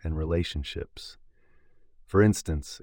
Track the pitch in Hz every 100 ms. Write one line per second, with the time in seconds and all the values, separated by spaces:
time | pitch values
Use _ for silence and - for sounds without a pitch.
0 | 80 78 80 85 85 76 71 - - -
1 | - - - _ _ - - - - -
2 | - 95 107 101 - 76 - -